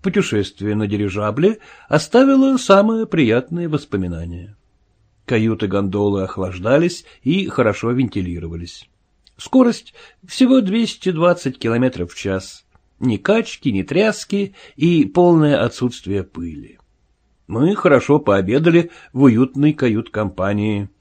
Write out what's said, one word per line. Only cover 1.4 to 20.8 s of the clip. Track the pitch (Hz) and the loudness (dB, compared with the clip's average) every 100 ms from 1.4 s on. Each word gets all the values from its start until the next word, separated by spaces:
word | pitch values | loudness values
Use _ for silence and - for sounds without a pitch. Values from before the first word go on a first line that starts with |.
| 180 320 - - _ | 0 0 -12 -20 _
оставило | 156 - 240 269 269 269 262 | -2 2 4 4 4 4 0
самые | - 196 214 226 220 | 4 4 4 -2 -2
приятные | 165 120 117 131 170 170 | 0 2 2 -2 -8 -4
воспоминания. | 151 - 101 90 82 85 87 95 - _ _ _ _ _ _ - | -6 -4 -6 -4 -8 -10 -12 -16 -20 _ _ _ _ _ _ -4
Каюты | 117 110 107 101 | 0 0 0 -2
гондолы | 101 101 101 104 101 | -2 -2 0 0 0
охлаждались | 95 - 92 90 101 143 175 - _ _ | -4 -6 -8 -6 0 2 2 -4 _ _
и | 127 180 190 | -2 -2 -2
хорошо | - 113 98 113 | 0 0 0 -4
вентилировались. | 127 123 104 90 85 82 85 85 - - _ _ _ _ _ | -2 -2 -4 -6 -8 -10 -12 -14 -18 -20 _ _ _ _ _
Скорость | - 262 240 226 - _ - _ - | 0 2 2 0 -12 _ -20 _ -16
всего | - 262 262 | 0 4 4
двести | 196 226 226 - 185 | 2 -2 -2 -4 -4
двадцать | 160 175 175 139 127 | 0 2 2 -2 -4
километров | 117 117 127 127 85 | -2 0 0 -2 -10
в | - | -8
час. | 101 95 - - _ _ _ _ | -6 -6 -6 -20 _ _ _ _
Ни | 127 107 | -2 -2
качки, | - 226 226 - 139 | 0 0 0 -6 -4
ни | 98 | -2
тряски | 90 160 220 - - 202 196 - - - | -2 0 0 -2 -6 -4 -4 -8 -20 -2
и | 165 170 - | 2 4 2
полное | 175 175 170 151 139 | 4 4 6 4 2
отсутствие | 117 - 123 - 92 98 | 0 -2 -6 -6 -6 -6
пыли. | 92 87 85 76 - - _ _ _ _ _ _ _ | -6 -10 -12 -12 -18 -20 _ _ _ _ _ _ _
Мы | 113 156 208 | 0 0 0
хорошо | 175 135 - 147 | 0 0 2 0
пообедали | 147 98 - 135 165 170 170 - - | 2 0 2 0 4 2 0 -10 -14
в | 127 | 2
уютной | 139 113 127 135 147 | 4 4 0 2 0
кают-компании. | 151 127 107 117 107 104 90 95 104 107 104 | 2 -2 -2 -4 -6 -6 -4 -4 -2 -2 -4